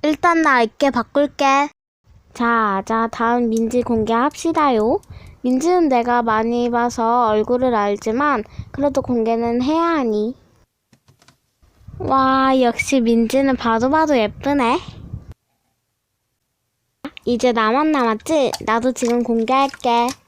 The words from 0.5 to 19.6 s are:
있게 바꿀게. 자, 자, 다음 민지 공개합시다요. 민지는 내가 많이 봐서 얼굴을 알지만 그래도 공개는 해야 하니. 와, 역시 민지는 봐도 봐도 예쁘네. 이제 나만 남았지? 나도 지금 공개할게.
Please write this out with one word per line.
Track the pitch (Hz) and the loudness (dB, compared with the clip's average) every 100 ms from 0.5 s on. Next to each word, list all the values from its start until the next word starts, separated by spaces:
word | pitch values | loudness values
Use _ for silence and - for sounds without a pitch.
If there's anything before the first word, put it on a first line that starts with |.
| 254 | 2
있게 | 226 _ 277 | 0 _ 0
바꿀게. | 247 226 - 294 - 277 277 294 _ _ _ _ - _ | 0 -2 -2 -2 0 0 2 0 _ _ _ _ -20 _
자, | - 233 233 214 196 196 | -4 0 2 0 -2 -2
자, | 226 233 | -2 -2
다음 | - 233 240 240 | -2 0 0 0
민지 | 226 226 247 | 0 0 -2
공개합시다요. | 240 226 214 226 269 - 330 320 294 233 214 349 - - - - | 0 -2 0 0 0 -2 -4 0 2 2 2 0 -4 -20 -20 -8
민지는 | 247 254 320 359 320 | -2 0 2 2 2
내가 | 247 240 240 | 2 2 0
많이 | 233 214 226 240 240 | 0 0 0 -2 0
봐서 | 233 240 240 226 240 233 | 0 -2 0 0 2 2
얼굴을 | 214 214 247 254 | 2 0 0 0
알지만 | 233 202 202 220 226 294 254 220 - - | 0 0 -2 -2 -2 0 -2 -4 -14 -14
그래도 | - 285 277 | -4 -2 -2
공개는 | - 240 220 226 233 240 | -2 -2 0 0 -2 -2
해야 | 254 320 | 0 0
하니. | 339 330 240 208 214 262 _ _ _ _ _ _ _ _ _ _ _ _ _ _ - - | 0 0 0 -2 -4 -6 _ _ _ _ _ _ _ _ _ _ _ _ _ _ -20 -10
와, | - 269 262 269 269 262 | -2 2 2 2 2 4
역시 | 247 233 - 277 | 2 0 -2 0
민지는 | 233 233 226 262 269 254 | 2 2 2 2 2 0
봐도 | 240 226 247 | 0 0 2
봐도 | 311 311 277 | 2 2 2
예쁘네. | 208 - 269 285 233 294 - - - - - - _ _ _ _ _ _ _ _ _ _ _ _ _ _ _ _ 302 - | 0 -4 -2 0 0 0 -4 -18 -16 -16 -16 -20 _ _ _ _ _ _ _ _ _ _ _ _ _ _ _ _ -18 -10
이제 | - 240 247 | -4 0 0
나만 | 226 220 247 311 | 0 0 0 0
남았지? | 294 233 220 - 311 262 - | 0 0 -2 -2 0 0 -2
나도 | - 226 247 | -2 -2 -2
지금 | 247 240 240 | -2 -2 0
공개할게. | 240 226 226 262 | 0 -2 0 0